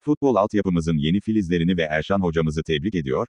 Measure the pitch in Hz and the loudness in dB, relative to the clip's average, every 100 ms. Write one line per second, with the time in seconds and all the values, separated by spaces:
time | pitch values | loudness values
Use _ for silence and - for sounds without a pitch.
0 | - 151 139 110 104 104 95 87 80 80 | 0 0 2 2 2 0 0 0 0 0
1 | 73 98 107 107 87 87 82 92 80 78 | 2 0 0 -2 0 0 2 0 0 -2
2 | 78 98 90 80 80 76 80 78 87 90 | 0 0 0 0 0 -2 -2 -2 -2 -4
3 | 67 67 | -2 -4